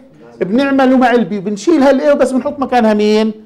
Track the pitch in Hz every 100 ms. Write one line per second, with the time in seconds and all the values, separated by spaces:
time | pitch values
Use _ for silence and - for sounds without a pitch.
0 | - - - - 180 233 277 269 254 262
1 | 240 240 175 208 185 208 - 320 269 269
2 | 294 285 254 254 285 285 254 247 220 214
3 | 208 214 220 214